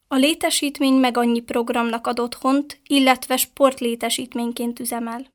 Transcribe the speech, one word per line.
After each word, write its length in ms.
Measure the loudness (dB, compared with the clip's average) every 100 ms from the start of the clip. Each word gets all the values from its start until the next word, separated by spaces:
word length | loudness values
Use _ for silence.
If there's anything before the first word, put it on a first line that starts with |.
| -2
A 80 | 2
létesítmény 800 | 2 2 0 0 -2 0 4
meg 240 | 4 4 2
annyi 220 | 2 0
programnak 680 | -2 -4 -2 -2 -2 -2 -4
ad 120 | -4
otthont, 640 | -6 -4 0 0 0 -10 0
illetve 500 | 2 4 2 0 -4
sportlétesítményként 1400 | -4 2 2 2 -4 -4 -4 -4 -6 -6 -6 -4 -6 -6
üzemel. 480 | -8 -8 -8 -10 -14